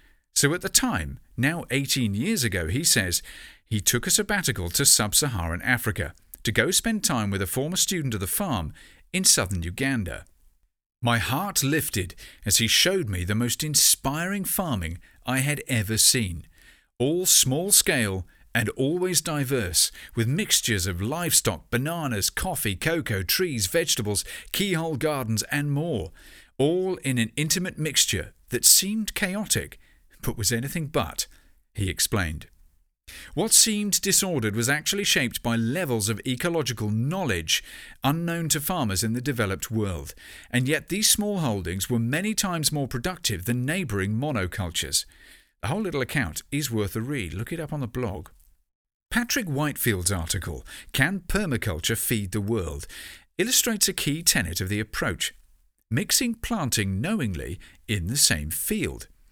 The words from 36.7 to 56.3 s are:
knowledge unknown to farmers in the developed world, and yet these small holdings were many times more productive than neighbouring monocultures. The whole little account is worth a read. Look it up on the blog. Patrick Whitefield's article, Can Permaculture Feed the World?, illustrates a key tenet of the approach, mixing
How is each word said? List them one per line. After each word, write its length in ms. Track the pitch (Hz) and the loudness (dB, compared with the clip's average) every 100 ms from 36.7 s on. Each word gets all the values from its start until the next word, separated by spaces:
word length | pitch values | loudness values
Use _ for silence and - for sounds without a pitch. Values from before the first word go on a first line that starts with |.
| 117 107 | -2 0
knowledge 760 | 110 135 190 156 87 80 - - - - - | 0 0 0 0 0 0 -2 -2 -16 -18 -2
unknown 440 | 131 160 170 170 160 | 0 2 0 -2 0
to 120 | 151 | 0
farmers 420 | 143 180 117 95 | 0 0 0 0
in 100 | 110 | 0
the 80 | 120 | 0
developed 500 | 123 123 101 95 - | -2 0 0 -2 -2
world, 420 | 110 101 85 69 - - - - | -2 0 -2 -8 -14 -18 -20 -2
and 180 | 123 127 | 0 2
yet 220 | 156 - | 0 -2
these 200 | 190 214 | 0 2
small 300 | - 208 202 | 2 2 0
holdings 500 | 147 101 90 95 - | 0 0 -2 -4 0
were 100 | 117 | 0
many 340 | 117 151 208 | 2 0 0
times 380 | 214 190 170 147 | -2 -2 -2 0
more 160 | 147 131 | -2 -2
productive 580 | 127 180 185 - 90 92 | -2 -4 -4 -4 -2 -2
than 200 | 123 127 | -2 0
neighbouring 480 | 185 156 101 98 | -2 -2 0 0
monocultures. 920 | 110 147 123 90 - 87 - 69 - - - - - _ _ | 0 0 -2 -2 -4 -4 -4 -2 -2 -2 -12 -20 -20 _ _
The 80 | 131 | -4
whole 120 | 190 | -2
little 200 | 202 147 | -2 -2
account 400 | 123 151 95 76 - | -2 -2 -2 -6 -6
is 200 | 143 135 | -4 -2
worth 240 | 113 98 110 | 0 -2 -2
a 60 | |
read. 320 | 120 143 87 | -4 -4 -4
Look 180 | 90 - | -6 -6
it 80 | 165 | -8
up 140 | 151 | -6
on 60 | 151 | -6
the 80 | 120 | -4
blog. 420 | 127 117 107 110 - _ _ _ _ _ _ _ | -4 -4 -6 -12 -20 _ _ _ _ _ _ _
Patrick 380 | 233 240 269 190 | -4 0 -2 -2
Whitefield's 640 | 135 147 - 123 95 87 | 0 -2 0 0 0 0
article, 540 | 95 82 92 87 67 - - - | -2 -2 -4 -4 -8 -12 -18 -6
Can 260 | - 160 190 | 0 0 0
Permaculture 800 | - 196 196 117 - 80 - 113 | -2 0 0 -2 -2 -2 -2 -2
Feed 340 | - 113 98 | 0 -2 -2
the 80 | 107 | -4
World?, 480 | 101 113 82 71 - - - - - - | -2 -2 -2 -6 -10 -14 -16 -18 -8 -4
illustrates 520 | 214 254 240 214 - | 2 2 2 2 0
a 40 | |
key 300 | 190 - 156 | 2 -2 2
tenet 380 | 170 147 85 - | 2 2 2 -2
of 80 | 92 | -2
the 100 | 104 | -2
approach, 540 | 107 - 147 80 - - - _ _ _ _ | -2 -2 -2 -2 -4 -6 -20 _ _ _ _
mixing 460 | 110 202 - 240 | -2 2 2 2